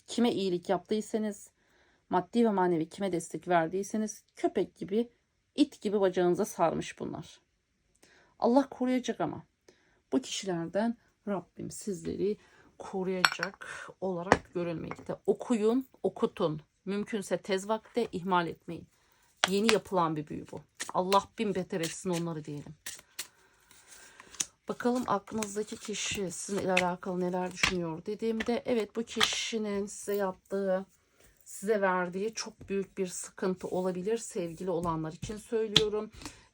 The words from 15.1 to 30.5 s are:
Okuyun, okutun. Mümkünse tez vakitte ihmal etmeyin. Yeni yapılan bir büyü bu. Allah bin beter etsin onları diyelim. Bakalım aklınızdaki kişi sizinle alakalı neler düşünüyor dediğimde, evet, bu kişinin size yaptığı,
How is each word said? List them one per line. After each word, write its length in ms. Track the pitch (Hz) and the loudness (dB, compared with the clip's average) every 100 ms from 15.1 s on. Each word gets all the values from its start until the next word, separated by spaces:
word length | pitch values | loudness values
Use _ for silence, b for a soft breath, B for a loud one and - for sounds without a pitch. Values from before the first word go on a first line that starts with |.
| - - | -2 -2
Okuyun, 600 | - - 233 214 254 - _ | -2 0 2 4 2 -2 _
okutun. 580 | 190 - 226 - 170 156 - _ 185 | -6 0 -2 0 -2 -2 -10 _ -6
Mümkünse 520 | 202 202 214 - 175 | -4 -2 -4 -2 -4
tez 320 | - 190 196 | -2 -2 0
vakitte 380 | 220 - 240 226 | -4 -2 -2 -2
ihmal 360 | 185 185 180 165 | -2 2 2 2
etmeyin. 400 | - - 165 - b b b b b 180 | -4 -10 -12 -12 b b b b b 2
Yeni 240 | 196 220 | 4 6
yapılan 420 | 196 - 185 160 151 | 4 4 2 2 0
bir 120 | 147 | -6
büyü 180 | - - | -10 -10
bu. 100 | - - - - | -14 -14 -12 -4
Allah 300 | 165 185 196 - - | 0 4 4 4 0
bin 180 | 208 185 | 0 0
beter 240 | 180 185 | -2 -2
etsin 300 | 165 - 185 | -4 -4 -2
onları 360 | 170 170 156 151 | -2 -2 -6 -8
diyelim. 300 | 147 147 156 - - - - - B B B B B B B B B B B B B - | -10 -12 -14 -14 -14 -14 -14 -14 B B B B B B B B B B B B B -6
Bakalım 360 | 208 240 247 - | 0 0 2 2
aklınızdaki 720 | 196 - 220 208 208 214 - | 0 0 -4 -2 -4 -6 -8
kişi 540 | - 196 - 214 180 | -8 -4 -4 -2 -4
sizinle 400 | - - 202 185 | -6 -4 -2 0
alakalı 480 | 180 180 180 - 180 | 0 -2 -4 -6 -4
neler 320 | 180 185 180 | -2 -4 -6
düşünüyor 540 | 180 - 185 165 160 208 | -2 -2 -2 -4 -6 -8
dediğimde, 580 | 208 226 226 233 226 - | -6 -4 -2 -4 -4 -2
evet, 300 | 233 208 226 | -2 -2 -6
bu 80 | |
kişinin 840 | 233 226 202 - - 226 214 202 208 | -6 -2 -2 0 -4 -4 -4 -4 -6
size 300 | - - 202 | -8 -4 -2
yaptığı, 720 | 190 185 - | -2 -6 -6